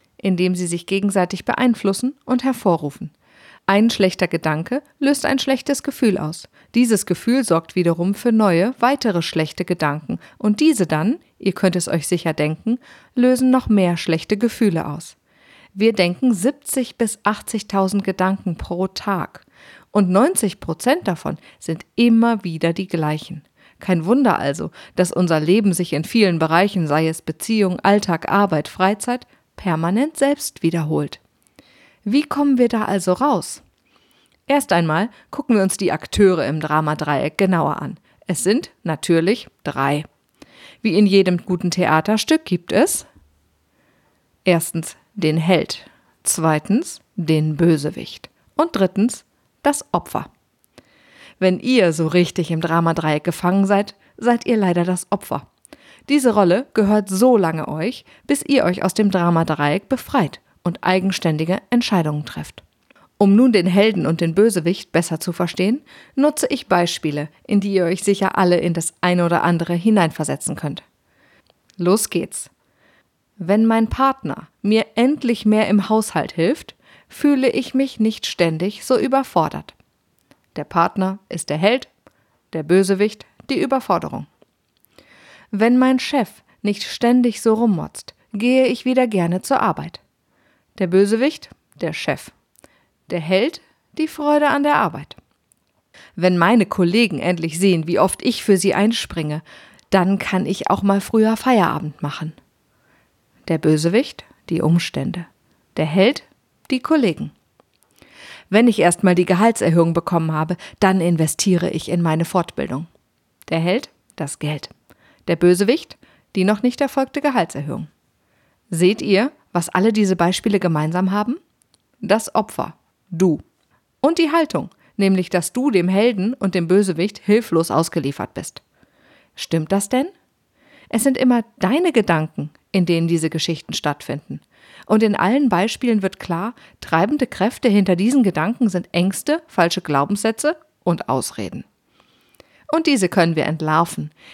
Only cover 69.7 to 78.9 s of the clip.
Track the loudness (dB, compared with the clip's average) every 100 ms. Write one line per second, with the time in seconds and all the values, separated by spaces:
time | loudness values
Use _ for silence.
69.7 | -2 2 2 2 -2 -6 -6 -8 -8 -8
70.7 | -10 _ _ _ _ _ _ _ _ _
71.7 | -4 0 0 0 -6 -6 -12 -16 _ _
72.7 | _ _ _ _ _ _ -10 0 2 4
73.7 | 2 0 0 -2 -2 -8 -10 -14 _ 0
74.7 | 0 0 0 0 0 -2 0 2 2 4
75.7 | 2 2 0 0 -4 -4 0 0 0 -6
76.7 | -20 _ -20 _ 0 2 4 2 0 -2
77.7 | -2 -2 0 -2 -2 -6 -2 0 0 -4
78.7 | -6 -2